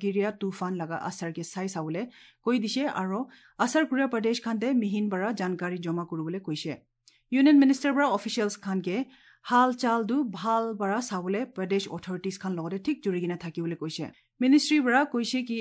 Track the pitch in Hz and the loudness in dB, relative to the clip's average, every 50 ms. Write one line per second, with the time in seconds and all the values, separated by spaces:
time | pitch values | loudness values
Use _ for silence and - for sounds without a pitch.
0 | 202 202 190 202 196 214 208 208 202 190 185 - 185 180 185 175 160 160 165 - | -4 -2 0 0 0 0 -2 -4 -6 -6 -4 -4 -4 -4 -4 -4 -6 -6 -6 -6
1 | - 185 185 - 175 165 160 170 165 - - 185 190 196 - 170 156 160 160 180 | -6 -8 -8 -6 -8 -8 -6 -8 -10 -8 -8 -6 -6 -6 -6 -6 -6 -4 -4 -6
2 | 247 247 - - - - _ _ _ 226 247 240 214 202 - 262 285 294 - - | -6 -8 -12 -20 -20 -20 _ _ _ 0 0 0 0 -2 -2 -2 -2 -2 -2 -4
3 | 190 190 190 220 277 - - - _ _ _ - 214 240 - 311 311 - 262 269 | -4 -2 -2 -4 -6 -8 -10 -20 _ _ _ -2 -2 2 2 2 2 2 2 0
4 | 269 254 247 226 214 226 233 233 - 233 226 208 220 262 277 240 208 202 202 208 | 0 0 0 0 0 0 0 0 -2 -4 -4 -2 0 2 2 2 2 2 0 0
5 | 214 208 196 180 190 226 226 196 185 180 185 170 180 180 180 180 170 170 170 175 | 0 0 0 -2 -2 -2 -2 -2 -2 -2 -2 -2 -4 -4 -4 -4 -4 -4 -4 -4
6 | 170 170 175 160 156 160 180 196 190 165 151 - - 156 127 - _ _ _ _ | -4 -4 -6 -6 -4 -4 -6 -6 -6 -6 -6 -6 -6 -8 -8 -8 _ _ _ _
7 | _ - _ _ _ _ 247 262 269 302 302 277 277 269 269 269 - 277 254 285 | _ -20 _ _ _ _ 4 6 8 10 10 10 8 8 6 4 2 0 2 2
8 | 285 262 202 208 - 214 - 240 214 208 202 - - 196 190 190 165 180 180 240 | 2 2 2 0 -2 -4 -2 -2 -2 -2 -2 -6 -6 -4 -4 -2 -2 -2 -4 -4
9 | 269 - - _ _ - _ _ - - 247 247 254 254 247 247 262 226 226 233 | -4 -6 -12 _ _ -20 _ _ -4 2 4 4 4 4 2 0 0 0 2 0
10 | 226 202 247 294 277 214 180 160 185 226 226 226 226 226 220 202 208 196 202 240 | 0 0 0 0 0 -2 -4 -4 -2 0 0 0 0 -2 -4 -4 -2 -2 -2 -2
11 | 247 - 202 180 180 185 196 214 262 254 - 185 185 175 196 196 196 - 165 175 | -2 -4 -6 -4 -2 -2 -2 -2 -4 -6 -6 -6 -2 0 0 -2 -2 -4 -8 -10
12 | - 185 185 175 180 190 190 - - 190 180 165 160 170 185 196 190 294 294 - | -8 -8 -8 -6 -6 -6 -8 -6 -6 -4 -4 -4 -4 -4 -6 -4 -4 -4 -4 -2
13 | - 202 180 180 175 175 180 170 175 165 - 170 165 170 170 - 151 160 - - | -2 -2 -2 0 -2 -2 -4 -4 -8 -8 -6 -4 -4 -4 -4 -4 -6 -8 -6 -6
14 | 147 - - _ _ _ _ _ 247 262 277 294 294 - 302 302 247 247 233 269 | -8 -8 -10 _ _ _ _ _ 4 6 6 6 6 4 2 4 4 4 4 4
15 | 294 285 - 240 226 - - 254 247 233 233 226 | 4 2 0 -2 -2 0 -2 -4 -2 -4 -4 -6